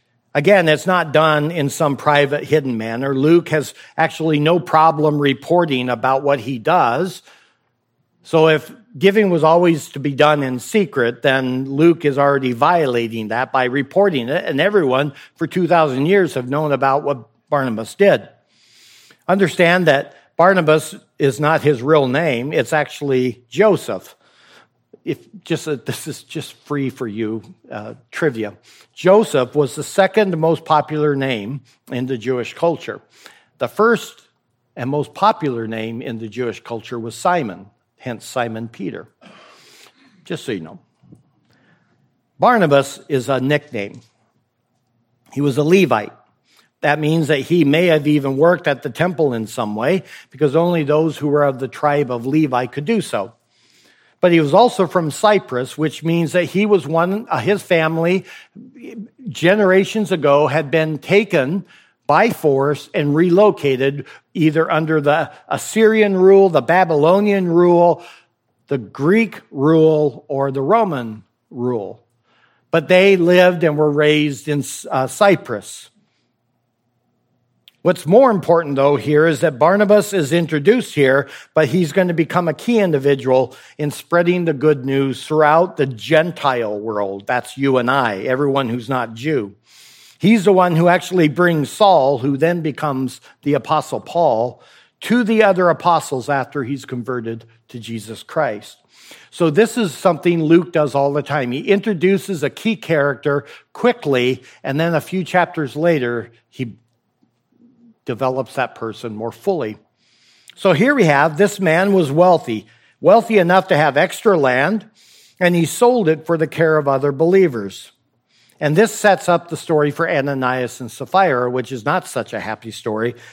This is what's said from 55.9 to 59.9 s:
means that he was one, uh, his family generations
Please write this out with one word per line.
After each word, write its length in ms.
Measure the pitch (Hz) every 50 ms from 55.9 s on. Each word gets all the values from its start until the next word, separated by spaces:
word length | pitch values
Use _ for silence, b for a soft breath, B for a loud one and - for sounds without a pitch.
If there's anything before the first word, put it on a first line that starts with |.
| - -
means 300 | 151 165 170 170 165 143
that 120 | - 180 170
he 200 | - - 190 214
was 220 | 208 208 175 139
one, 400 | 143 160 165 170 180 196 214 247 -
uh, 120 | 160 131
his 220 | 110 180 208 180
family 640 | - - 180 165 160 160 165 165 165 175 185 190 B B B B B B _ - - - - 240 233 - - 202 208 - _ _ 262 202
generations 840 | 123 - 156 175 202 214 202 185 185 190 196 -